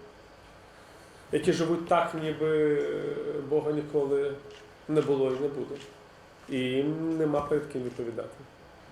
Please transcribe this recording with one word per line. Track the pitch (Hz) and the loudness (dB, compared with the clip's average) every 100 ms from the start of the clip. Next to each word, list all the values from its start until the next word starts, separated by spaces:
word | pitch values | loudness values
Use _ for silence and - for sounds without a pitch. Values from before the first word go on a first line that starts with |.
| - - - - - - - - - - - - - | -16 -20 -20 -20 -20 -20 -20 -20 -20 -20 -20 -20 -2
які | 151 180 | 0 2
живуть | 160 165 170 170 | 2 2 0 2
так, | 170 165 | 2 2
ніби | 160 156 147 156 156 151 147 147 147 147 147 151 147 135 | -2 -4 0 2 4 4 4 0 -2 -4 -4 -4 -6 0
Бога | 151 147 | 0 2
ніколи | 151 147 147 135 139 143 139 - - - - - | -2 0 0 2 2 0 -4 -10 -18 -20 -16 0
не | 156 | 2
було | 143 139 131 | 4 4 2
і | 127 | 2
не | 143 | -2
буде. | 135 117 107 - - - - - - - | -2 -6 -8 -12 -20 -20 -20 -20 -20 -6
І | 131 | -2
їм | 127 131 147 156 160 160 | 0 2 0 0 -2 0
нема | 156 147 | 2 2
перед | 143 151 147 | 2 0 0
ким | 131 | -4
відповідати. | 123 123 120 113 110 - 131 - - - - | -4 -4 -6 -6 -8 -12 -20 -20 -20 -20 -20